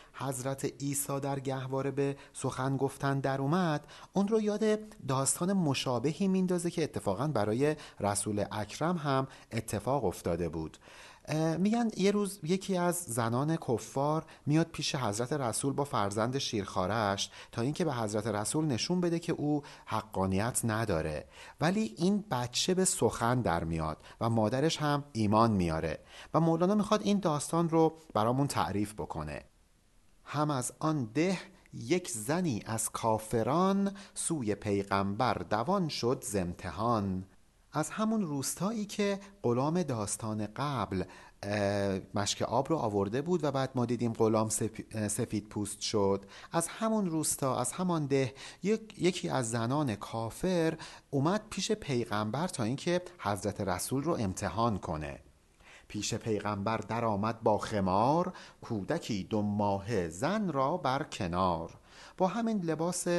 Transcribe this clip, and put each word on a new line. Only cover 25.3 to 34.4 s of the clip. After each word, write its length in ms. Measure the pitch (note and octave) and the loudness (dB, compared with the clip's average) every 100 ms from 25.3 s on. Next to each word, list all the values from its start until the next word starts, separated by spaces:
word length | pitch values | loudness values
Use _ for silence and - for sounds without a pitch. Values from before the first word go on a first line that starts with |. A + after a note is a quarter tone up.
| G#2+ A#2 | 6 6
میاره 460 | G2 E2+ D#2+ D#2+ - - - - | 6 2 2 -2 -4 -10 -20 0
و 60 | D#3+ | 2
مولانا 340 | E3 E3 F3+ | 4 4 4
می‌خواد 280 | G#3+ - G#3+ | 2 2 2
این 180 | G#3 G3+ | 4 2
داستان 480 | E3+ D3 - E3 E3 | 2 0 0 0 4
رو 240 | E3 D#3+ D#3+ - | 6 4 2 -4
برامون 320 | G#2+ A2+ C3 C#3+ | 0 2 2 2
تعریف 480 | A2+ E2+ G2+ G2+ | 2 0 0 -2
بکنه. 500 | - D2+ E2 D2+ C#2 - _ _ _ _ _ _ - | -4 -8 -6 -6 -8 -12 _ _ _ _ _ _ -20
هم 260 | - C#3+ D3+ | -6 -2 0
از 220 | C3 - - | 0 -4 -4
آن 260 | D#3 D3+ G#2+ | -2 0 -2
ده 240 | C#3 F3+ F3 - - - | 0 0 0 -6 -20 -16
یک 360 | B2 A#2 F3+ F3 | -12 -2 -2 -2
زنی 520 | A2 G#2+ F3 F3 G#2 A2 | -8 -2 0 0 -2 -4
از 240 | A2 - | -4 -4
کافران، 1000 | - A2+ A2 - A#2 A2+ E3 F#3+ G3 G3 G3 - | -2 0 0 0 0 2 2 2 2 0 -4 -14
سوی 400 | - - D#3 | -6 -4 -2